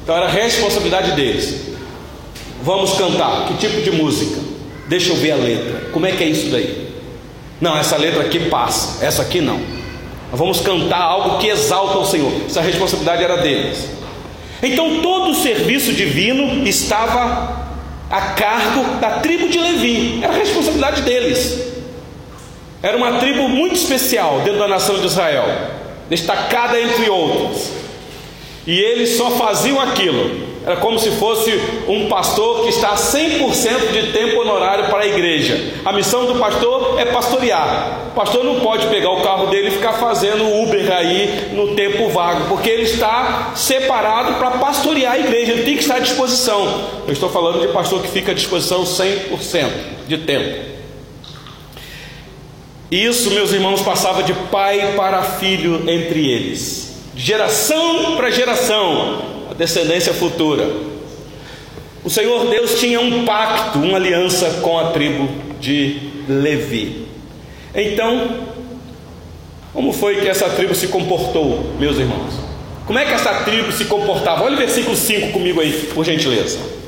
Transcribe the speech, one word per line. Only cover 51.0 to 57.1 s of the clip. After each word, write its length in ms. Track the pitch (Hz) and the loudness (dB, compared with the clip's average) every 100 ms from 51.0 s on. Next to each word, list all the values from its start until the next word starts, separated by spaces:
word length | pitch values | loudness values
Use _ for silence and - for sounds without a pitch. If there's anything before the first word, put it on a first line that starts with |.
| - - - - - - - - - - - - - - - - - - - | -18 -18 -18 -18 -18 -18 -18 -18 -16 -16 -16 -16 -18 -18 -18 -20 -20 -20 -4
Isso, 380 | 180 226 240 208 | 0 2 2 2
meus 200 | 202 190 | 2 2
irmãos, 300 | 196 190 196 | 2 2 2
passava 400 | - 180 190 190 | 2 2 2 2
de 120 | 185 185 185 | 0 -2 0
pai 420 | 202 196 202 202 202 | 2 2 2 2 2
para 280 | 190 190 | 2 2
filho 680 | - - 190 185 160 165 170 | 0 -2 0 2 2 0 2
entre 400 | 170 165 156 143 | 0 0 0 2
eles, 640 | 117 95 82 - - - - - | 2 -2 -4 -6 -8 -10 -14 -14